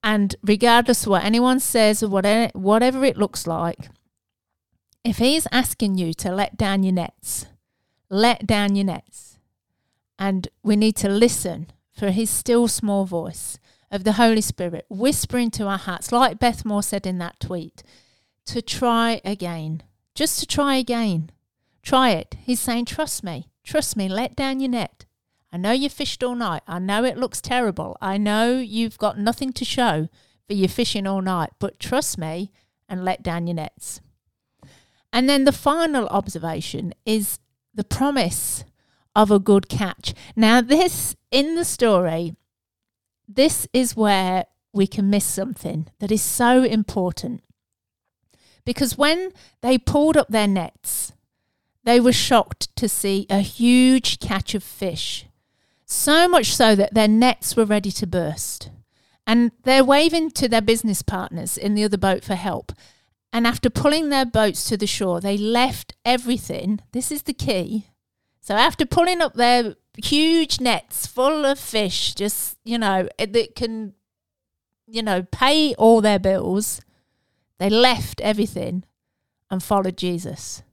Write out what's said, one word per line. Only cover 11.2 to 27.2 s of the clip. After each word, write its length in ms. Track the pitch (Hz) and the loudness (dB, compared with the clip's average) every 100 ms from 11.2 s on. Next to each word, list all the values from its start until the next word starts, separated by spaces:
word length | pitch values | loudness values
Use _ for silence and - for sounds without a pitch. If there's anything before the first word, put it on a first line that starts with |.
| 233 - 185 165 165 _ _ | 2 2 -6 -8 -12 _ _
for 180 | - 202 | -6 -2
his 200 | 190 226 | -2 -2
still 360 | - - 240 233 | -4 0 2 2
small 380 | - 214 202 | 0 -2 -2
voice 540 | 190 175 - 160 - - _ _ _ | -2 -6 -8 -12 -14 -14 _ _ _
of 120 | 202 | -4
the 80 | 190 | -2
Holy 280 | 208 233 220 | 4 4 4
Spirit 460 | 208 - 180 175 - | -2 -6 -8 -8 -12
whispering 640 | 190 247 294 - 247 233 | -2 -2 -2 -4 -2 -4
to 160 | - 202 | -4 -6
our 120 | 196 | -6
hearts, 340 | - 175 - | -6 -10 -2
like 260 | 240 262 - | 2 2 2
Beth 260 | 247 233 | -2 -2
Moore 180 | 220 208 | -4 -4
said 240 | 202 202 190 | -4 -6 -6
in 120 | 180 | -6
that 220 | 175 - | -8 -10
tweet, 420 | - 180 160 - - _ _ _ _ _ - | -8 -8 -10 -18 -20 _ _ _ _ _ -10
to 160 | 240 | -10
try 580 | 233 - 247 233 233 226 | -8 -4 0 2 0 -2
again, 580 | 190 202 175 170 156 160 - _ _ | -6 -8 -8 -8 -8 -8 -10 _ _
just 240 | - 311 - | -6 -4 -4
to 60 | - | -4
try 300 | - 285 269 | -2 0 0
again. 540 | 240 233 220 165 160 _ _ _ _ _ | 0 -2 0 -2 -6 _ _ _ _ _
Try 280 | - 262 262 | 0 2 4
it. 260 | 175 - - | 0 -4 -12
He's 200 | - 247 | -6 -4
saying, 240 | - 233 | -2 -4
"Trust 400 | 240 - 311 - | -4 -6 -6 -6
me, 260 | 196 147 - _ | -8 -12 -14 _
trust 320 | - 302 294 - | -4 -4 -2 -4
me, 120 | 190 | -4
let 280 | 190 254 - | -4 -6 -4
down 240 | 269 269 | -4 -4
your 100 | 269 | -4
net. 360 | 247 190 _ - _ _ _ _ | -4 -6 _ -20 _ _ _ _
I 40 | 175 | -6
know 160 | 196 | -2
you 160 | 254 277 | 0 -2
fished 340 | - 285 - | -4 -8 -4
all 140 | 254 240 | -6 -4
night. 260 | 220 160 - | -4 -6 -8
I 100 | 175 | -8
know 240 | 185 202 | -2 0
it 120 | 254 | 0
looks 240 | 214 | -2